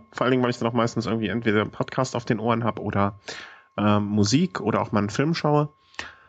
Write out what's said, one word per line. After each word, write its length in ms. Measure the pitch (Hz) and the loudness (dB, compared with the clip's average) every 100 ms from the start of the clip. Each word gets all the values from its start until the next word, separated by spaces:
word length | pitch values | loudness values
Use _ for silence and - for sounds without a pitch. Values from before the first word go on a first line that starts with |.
| - | -4
vor 140 | - 123 | -2 2
allen 60 | |
Dingen, 120 | 127 | 2
weil 60 | 123 | 2
ich 80 | 120 | 0
dann 100 | 117 | 0
auch 60 | |
meistens 320 | 117 117 117 110 | 0 0 0 -2
irgendwie 240 | 113 107 | -2 -2
entweder 320 | 107 117 107 | -2 2 2
einen 100 | 104 | 2
Podcast 440 | - - - 127 120 | -2 -6 -2 -2 -2
auf 100 | - | -2
den 140 | 110 | -2
Ohren 240 | 110 117 113 | 0 0 -2
hab 140 | 107 | -4
oder, 380 | 104 104 101 98 - - - - _ - | -2 0 0 -2 -14 -16 -18 -20 _ -2
ähm, 280 | 104 104 104 | 2 2 2
Musik 520 | 104 101 135 180 - | 2 4 2 2 -2
oder 220 | 104 107 | 0 0
auch 100 | 101 | 0
mal 80 | 104 | -2
einen 100 | 101 | -2
Film 240 | - 143 165 | 0 -2 0
schaue. 340 | 151 147 147 _ _ - - - | 2 2 0 _ _ -16 -16 -18